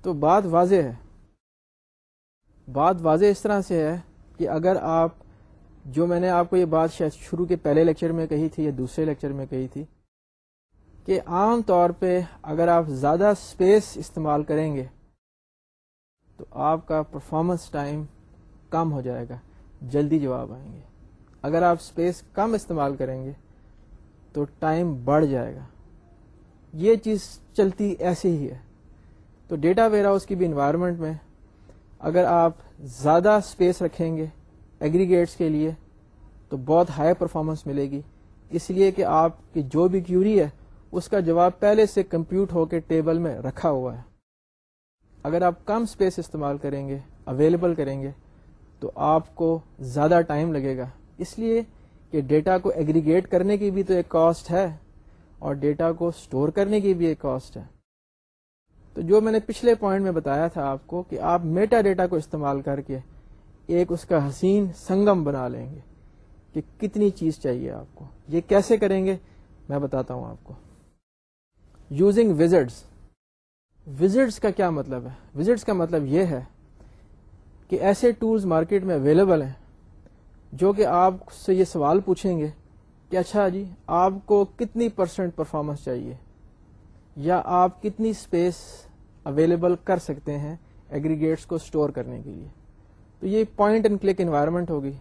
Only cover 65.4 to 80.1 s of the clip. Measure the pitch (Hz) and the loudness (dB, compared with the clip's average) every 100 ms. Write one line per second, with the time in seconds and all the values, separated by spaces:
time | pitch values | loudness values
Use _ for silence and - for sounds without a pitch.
65.4 | 127 123 120 151 - - - _ _ - | -6 -8 -12 -16 -20 -20 -20 _ _ -20
66.4 | _ 151 - - 208 214 208 190 160 156 | _ -10 -10 -10 -6 0 0 2 -4 -2
67.4 | 139 123 131 - 139 - 139 - - 160 | -4 -4 -6 -12 -16 -20 -20 -20 -4 -4
68.4 | - 202 196 220 208 190 190 185 - - | 2 2 4 2 2 0 0 -4 -8 -20
69.4 | - - - 143 139 135 131 127 117 113 | -20 -20 -6 -6 -4 -4 -6 -10 -12 -16
70.4 | - 131 - - _ _ _ _ _ _ | -20 -20 -20 -20 _ _ _ _ _ _
71.4 | _ _ _ _ - 143 196 202 226 156 | _ _ _ _ -10 2 4 4 2 4
72.4 | 165 175 127 - - - - _ _ _ | 4 4 2 -8 -20 -20 -20 _ _ _
73.4 | _ _ _ _ - 135 185 220 262 - | _ _ _ _ -16 0 2 4 2 0
74.4 | 214 185 185 151 131 127 123 127 - 139 | -2 0 0 0 -6 -8 -10 -16 -14 -4
75.4 | 180 233 - 190 165 170 139 151 185 135 | 0 0 0 -2 0 -2 0 0 0 -2
76.4 | 127 _ - - - - - - - - | -8 _ -20 -20 -20 -20 -20 -20 -20 -20
77.4 | - - - 185 190 202 240 220 220 220 | -20 -20 -6 0 2 4 2 2 0 0
78.4 | 196 160 165 202 185 160 139 165 196 160 | 2 0 2 -2 0 0 4 4 6 2
79.4 | 135 135 - _ - - - | 0 -10 -20 _ -20 -20 -20